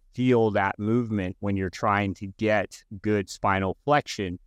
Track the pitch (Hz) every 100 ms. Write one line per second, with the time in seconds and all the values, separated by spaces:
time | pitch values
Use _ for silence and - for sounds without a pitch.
0 | - - 127 120 110 101 98 - 104 120
1 | 113 104 90 - 101 98 95 - 110 101
2 | 98 90 98 - 107 107 90 - _ 98
3 | 104 107 95 - 104 95 95 - - 147
4 | - - 92 87